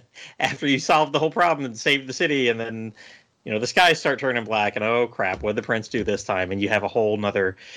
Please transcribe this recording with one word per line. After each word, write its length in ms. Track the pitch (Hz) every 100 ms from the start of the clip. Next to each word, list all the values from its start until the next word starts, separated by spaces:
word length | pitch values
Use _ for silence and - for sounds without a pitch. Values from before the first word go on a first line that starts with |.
| _ -
<laughs> 200 | - -
after 280 | 131 135 143
you 120 | 131
solve 320 | - 156 147
the 80 | 143
whole 120 | 156
problem 340 | 151 175 151 131
and 120 | 107
save 300 | 151 143 131
the 60 |
city, 340 | - 170 143 120
and 120 | 113
then, 340 | 113 113 110 - - - _ _
you 80 | -
know, 80 | 107
the 80 | 120
skies 320 | - 180 160
start 200 | 151 127
turning 260 | 135 120 107
black, 300 | 110 104 107
and, 100 | 107
"Oh 220 | 120 117
crap, 340 | - 95 92
what'd 160 | 104 107
the 80 | 110
prince 220 | 113 107
do 140 | 120
this 200 | 101 101
time?" 280 | - 95 90
And 100 | 98
you 80 | 101
have 140 | 107
a 40 | 98
whole 300 | 120 107 104
nother 400 | 101 104 95 95 -